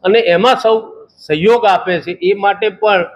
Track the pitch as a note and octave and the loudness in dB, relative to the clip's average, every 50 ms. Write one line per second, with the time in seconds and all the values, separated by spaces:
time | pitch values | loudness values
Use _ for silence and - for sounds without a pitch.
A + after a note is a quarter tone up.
0 | - F#3 G3+ A#3 A3+ F3 F3 E3+ G3+ B3+ C4 - - A3 A3 A3 A3 - - - | 0 2 0 2 2 2 0 2 2 2 0 2 0 0 0 0 -2 -8 -20 -20
1 | - _ _ _ - - D#3 D3+ E3 G#3+ A#3 A#3+ A3+ G3+ F#3+ F3 - F3+ F3+ E3 | -20 _ _ _ -6 -6 -4 0 2 2 2 2 2 2 0 0 0 -2 -4 -4
2 | - F3 F3 - - F3+ G3+ G3+ G3 G3+ G3 - A3 G#3+ G3 - G#3+ G#3+ G3+ F#3 | -4 -8 -10 -4 -2 -2 -2 0 0 -2 -2 0 -4 -4 -4 -2 0 0 0 0
3 | F3 - - | -2 -4 -10